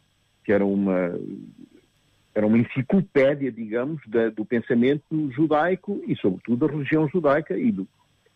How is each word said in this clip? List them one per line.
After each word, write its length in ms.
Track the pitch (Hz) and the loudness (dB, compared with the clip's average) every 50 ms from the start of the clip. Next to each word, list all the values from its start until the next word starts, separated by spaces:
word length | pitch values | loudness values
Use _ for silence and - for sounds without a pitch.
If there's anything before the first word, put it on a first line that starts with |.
| _ _ _ _ _ _ _ _ - | _ _ _ _ _ _ _ _ -2
que 80 | - | 0
era 120 | 98 101 98 | 2 2 4
uma, 560 | 98 98 101 98 95 92 90 90 87 - - 50 50 - 52 50 - - - - - _ - _ _ _ _ _ _ _ _ _ _ - | 2 2 2 2 2 2 0 0 -2 -4 -6 -8 -10 -12 -14 -16 -18 -20 -20 -20 -20 _ -20 _ _ _ _ _ _ _ _ _ _ -4
era 100 | 107 107 | 0 2
uma 140 | 107 110 117 | 2 4 2
enciclopédia, 920 | 120 - - 135 123 - - 196 165 - - 143 131 135 151 143 139 127 | 2 0 -2 -6 -4 2 2 2 2 2 2 2 4 4 2 0 -2 -6
digamos, 480 | 113 113 117 104 107 120 123 143 165 147 - | -6 -6 -10 -6 -4 -4 -4 -4 -6 -8 -10
da, 240 | 110 107 117 113 110 | -2 0 0 0 0
do 160 | 110 - 107 | 0 -4 -6
pensamento 840 | - 123 120 117 - 127 117 120 131 143 151 - - 160 156 156 139 | -2 -2 -2 0 0 2 2 4 2 2 0 -2 -4 -4 -4 -2 -2
judaico 720 | 123 131 160 147 151 147 156 175 190 185 - - 202 - - | 0 0 0 2 2 2 2 0 0 -2 -4 -6 -8 -6 -4
e, 100 | 269 151 - | -4 -4 -2
sobretudo, 500 | - 101 92 - - - 120 120 156 147 | 0 -2 -2 -2 -2 -2 -2 0 0 0
da 40 | |
religião 380 | 139 151 139 127 156 156 156 143 | -2 -2 -4 0 0 0 0 2
judaica 480 | - 185 156 143 139 156 160 - 185 202 | 0 0 2 2 2 2 0 -4 -6 -2
e, 140 | - 240 | 0 0
do, 160 | 202 180 95 - _ _ _ _ _ _ _ _ _ | 0 -2 -4 -10 _ _ _ _ _ _ _ _ _